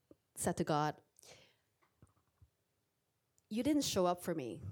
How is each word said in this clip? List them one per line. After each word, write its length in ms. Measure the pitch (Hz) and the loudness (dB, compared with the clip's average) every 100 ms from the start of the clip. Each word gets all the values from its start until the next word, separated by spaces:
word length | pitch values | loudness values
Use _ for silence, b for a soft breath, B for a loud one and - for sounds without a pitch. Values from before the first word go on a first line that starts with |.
| - - _ | -20 -20 _
said 220 | - 185 170 | -4 -2 0
to 80 | |
God, 320 | 170 151 151 - _ _ B B B B B _ _ _ - _ _ _ - _ _ _ _ _ _ _ _ _ - | 2 2 2 -2 _ _ B B B B B _ _ _ -20 _ _ _ -20 _ _ _ _ _ _ _ _ _ -8
"You 140 | 214 | -2
didn't 220 | 269 302 | 2 2
show 200 | 262 202 | 2 2
up 160 | 180 180 | 2 2
for 140 | - | -2
me, 280 | 160 120 92 - | -4 -4 -8 -10